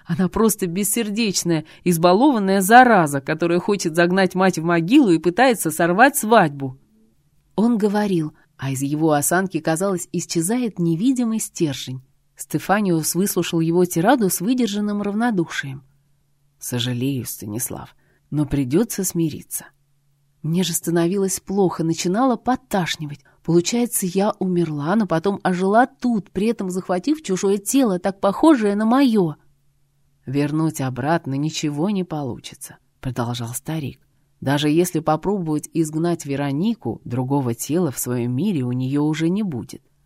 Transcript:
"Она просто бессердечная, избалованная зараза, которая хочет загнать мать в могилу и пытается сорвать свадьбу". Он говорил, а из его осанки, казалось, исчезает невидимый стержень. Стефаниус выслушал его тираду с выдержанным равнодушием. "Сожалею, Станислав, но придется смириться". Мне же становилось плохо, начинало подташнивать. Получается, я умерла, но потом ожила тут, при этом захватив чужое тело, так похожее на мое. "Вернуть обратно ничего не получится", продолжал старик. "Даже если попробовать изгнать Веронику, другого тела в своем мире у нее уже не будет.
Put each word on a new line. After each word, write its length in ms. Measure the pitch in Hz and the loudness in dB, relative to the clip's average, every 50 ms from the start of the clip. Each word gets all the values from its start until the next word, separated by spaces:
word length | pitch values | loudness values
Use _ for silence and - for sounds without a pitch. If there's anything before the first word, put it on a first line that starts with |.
| _ | _
"Она 220 | - 170 175 185 175 | -6 -2 -2 -2 0
просто 380 | - 196 226 220 - - 196 | 2 2 2 2 2 0 -4
бессердечная, 1000 | 175 165 196 208 - - 240 226 214 196 220 233 202 175 - - 175 165 156 156 - - - _ | -4 -4 -4 -4 -2 -2 -2 -2 -2 -2 -2 -2 0 -2 -2 0 0 -2 -2 -2 -8 -18 -4 _
избалованная 760 | 180 170 160 170 175 180 208 269 302 262 220 196 190 196 202 | 0 2 4 6 4 6 6 6 4 4 4 2 2 2 2
зараза, 600 | 185 185 233 247 254 240 226 190 165 143 143 139 | 4 8 10 10 10 10 6 4 4 2 0 -4
которая 380 | 135 - 156 160 175 165 170 175 | -2 -2 -2 0 0 0 0 0
хочет 360 | - - 208 190 - 170 156 | 0 0 -2 -2 -2 -2 2
загнать 400 | 175 175 175 180 196 190 180 - | 2 2 4 4 2 2 2 2
мать 240 | 185 190 190 180 160 | 2 2 2 2 0
в 60 | 156 | -2
могилу 460 | 175 170 170 165 175 247 311 277 196 | 0 0 0 2 4 6 6 6 6
и 80 | 165 160 | 4 2
пытается 520 | 160 180 170 - 254 254 233 - - 160 | 2 0 2 4 4 4 4 2 -2 -4
сорвать 460 | 151 - 175 165 175 202 240 285 277 | -2 0 0 2 6 6 6 4 4
свадьбу". 640 | - - 214 233 220 175 151 143 139 135 135 131 - _ _ _ _ _ _ _ _ _ _ _ _ _ _ _ | 0 2 4 6 6 6 4 0 -4 -8 -8 -8 -12 _ _ _ _ _ _ _ _ _ _ _ _ _ _ _
Он 220 | - 214 240 240 202 | 0 2 2 2 2
говорил, 560 | 208 208 202 208 208 202 185 165 156 151 - _ _ _ _ | 0 0 0 0 0 0 0 -2 -2 -4 -8 _ _ _ _
а 140 | - 135 135 | -8 -6 -6
из 120 | 135 131 | -4 -4
его 300 | 139 139 151 151 160 160 | -2 -4 -2 0 2 2
осанки, 480 | 151 143 143 - 170 180 190 185 - 156 | 2 2 2 0 0 0 0 -2 -4 -4
казалось, 480 | - 165 160 160 190 202 190 170 - - | -2 -2 -2 0 -2 -2 -2 -4 -6 -6
исчезает 640 | - 175 - - - 170 165 185 233 254 247 214 - - | -6 -8 -6 -4 -4 -4 -2 0 -2 -2 -2 -4 -4 -2
невидимый 600 | 170 165 165 160 214 269 269 247 240 226 220 220 | 0 0 0 0 0 0 0 0 0 -2 -2 -4
стержень. 640 | - - - - 170 147 127 - - 127 127 131 - _ _ _ _ _ _ | -6 -8 -4 -4 -2 -2 -2 -6 -10 -10 -12 -12 -14 _ _ _ _ _ _
Стефаниус 800 | - - - - 147 - - 190 214 208 185 170 160 147 - - | -20 -12 -6 -6 -6 -2 0 0 0 2 0 0 0 0 -2 -2
выслушал 460 | 170 196 196 - 185 170 - 175 165 | -2 -2 0 0 -2 -2 -2 -2 0
его 240 | 165 165 165 180 180 | 0 2 2 2 2
тираду 440 | 175 - 165 165 220 285 254 208 180 | 2 0 0 2 2 2 4 2 0
с 120 | - - | -2 -2
выдержанным 600 | 175 226 262 247 240 208 202 208 208 208 208 208 | -2 -2 0 0 0 -2 -2 -4 -4 -4 -4 -4
равнодушием. 840 | 208 202 202 214 240 247 214 185 165 - - - - 139 135 139 - _ _ _ _ _ _ _ _ _ _ _ _ _ _ _ | -4 -4 -2 -2 -2 0 0 -2 -2 -4 -6 -8 -8 -8 -12 -12 -16 _ _ _ _ _ _ _ _ _ _ _ _ _ _ _
"Сожалею, 640 | - - 123 120 117 123 123 120 127 139 139 123 107 | -10 -8 -6 -4 -4 -4 -4 -4 -4 -4 -4 -6 -6
Станислав, 720 | - - - - 107 104 113 - - - - - - _ _ _ _ _ _ _ _ | -8 -12 -12 -10 -10 -8 -8 -8 -8 -10 -12 -14 -16 _ _ _ _ _ _ _ _
но 140 | - 151 151 | -4 -4 -2
придется 600 | 127 147 139 135 120 139 185 240 233 - - 185 | 0 0 -2 0 0 2 0 0 0 -4 -6 -6
смириться". 640 | - - 170 165 156 - - - - - - - - _ _ _ _ _ _ _ _ _ _ _ _ _ _ - | -4 -2 -2 -2 -2 -4 -8 -12 -12 -12 -14 -14 -16 _ _ _ _ _ _ _ _ _ _ _ _ _ _ -6
Мне 180 | 151 165 185 | -2 -2 0
же 120 | 180 170 165 | -2 -2 -4
становилось 640 | - - 170 165 170 170 170 196 202 190 190 - - | -4 -4 0 0 2 2 2 0 0 -2 -2 -4 -6
плохо, 440 | - - 196 202 196 165 - - 160 | -6 -4 0 2 2 2 2 0 -2
начинало 520 | 165 165 - - 175 185 220 269 262 233 | -2 -2 -2 -2 -2 0 2 2 0 0
подташнивать. 840 | - - 247 254 - - _ - 196 165 - - - 156 147 147 - _ _ _ _ | 0 -2 -2 -2 -2 -4 _ -2 -2 -2 -2 -4 -6 -8 -10 -10 -14 _ _ _ _
Получается, 600 | _ - 165 175 175 - 240 240 240 233 - - 202 | _ 2 2 2 2 2 0 -2 -2 -2 -2 -4 -4
я 260 | 180 170 190 202 220 - - | -2 0 0 0 0 0 -2
умерла, 560 | 190 185 180 175 170 156 151 147 143 160 196 | -4 -2 0 0 0 0 -2 -4 -2 0 0
но 120 | 226 214 | 0 0
потом 340 | 175 165 160 - 202 202 - | 0 0 0 0 -2 -2 0
ожила 440 | - 180 185 175 190 190 208 226 262 | -2 -2 0 0 0 4 4 4 4
тут, 440 | 254 - _ - 247 233 202 - - | 2 -2 _ -2 -2 -2 -2 -4 -4
при 180 | _ 190 208 226 | _ -2 -2 -2
этом 200 | 226 - 202 185 | -2 -2 -6 -6
захватив 540 | 180 185 - - 180 185 180 277 302 302 | -6 -6 -4 -4 -4 -2 -2 -2 -4 -4
чужое 340 | - - 185 180 - 196 202 | -2 -4 -4 -2 0 0 0
тело, 420 | 202 202 - - 277 262 214 185 175 | -2 -2 0 0 2 2 2 0 0
так 220 | - 196 185 - | -2 -4 -4 0
похожее 560 | - 196 190 - - 320 311 240 214 202 202 | 0 0 2 4 6 6 6 6 4 0 0
на 80 | 208 220 | 0 2
мое. 520 | 220 240 277 285 254 220 208 180 156 151 - _ _ _ _ _ _ _ _ _ _ _ _ _ _ _ _ _ | 2 4 4 4 4 4 2 2 0 -2 -8 _ _ _ _ _ _ _ _ _ _ _ _ _ _ _ _ _
"Вернуть 560 | - 131 143 147 143 151 156 160 156 151 - | -4 -2 -2 0 0 0 0 -2 -2 -2 -2
обратно 500 | 135 131 127 123 135 147 170 165 - 131 | -6 -4 -4 -4 -2 -2 -2 -2 -2 -4
ничего 560 | 135 139 147 156 156 - - 151 147 143 165 208 | -4 -4 -4 -4 -4 -4 -4 -4 -2 -2 -2 -2
не 160 | 208 190 180 | -2 -2 -4
получится", 720 | - 165 151 143 123 104 - - - - - - - - _ _ _ _ _ | -4 -6 -6 -6 -8 -8 -10 -14 -18 -18 -18 -20 -20 -20 _ _ _ _ _
продолжал 540 | - 131 120 127 120 117 117 120 117 113 123 | -10 -8 -6 -4 -4 -4 -4 -6 -8 -10 -10
старик. 460 | - - - 160 160 143 - - _ _ _ _ _ _ _ _ _ | -10 -8 -8 -8 -6 -8 -10 -12 _ _ _ _ _ _ _ _ _
"Даже 260 | - 135 143 143 147 151 | -4 -2 -2 0 0 2
если 320 | 147 170 180 - - 156 | 2 2 2 0 -2 -2
попробовать 720 | 143 160 156 156 - 185 208 202 170 156 151 156 - - | -2 -2 -2 -2 -2 -4 -4 -2 -4 -4 -4 -4 -6 -6
изгнать 540 | - 160 160 151 156 160 170 175 170 165 - | -4 -4 -4 -2 -2 -2 -2 -2 -2 -4 -4
Веронику, 720 | 143 139 135 143 139 139 147 185 226 226 - - 120 104 - - | -6 -4 -4 -2 -4 -2 -2 -2 -2 -4 -4 -6 -8 -8 -8 -10
другого 500 | 117 120 127 131 131 139 143 131 120 117 | -6 -4 -4 -2 0 -2 0 0 -2 -4
тела 360 | - - - 147 180 180 143 | -4 -6 -4 -2 0 0 -2
в 80 | 120 - | -4 -6
своем 380 | - 123 123 123 117 123 127 | -6 -4 -2 -2 -2 -2 -2
мире 280 | 127 175 220 190 139 127 | -2 -2 -2 -2 -2 -2
у 80 | 123 | -2
нее 300 | 123 127 131 131 139 143 | -2 -2 -2 -2 0 0
уже 280 | 147 151 156 151 165 165 | 0 0 0 0 0 0
не 120 | 185 208 | 0 0
будет. 400 | 220 185 143 113 90 - - - - _ _ _ _ | -2 -4 -4 -8 -10 -10 -16 -20 -20 _ _ _ _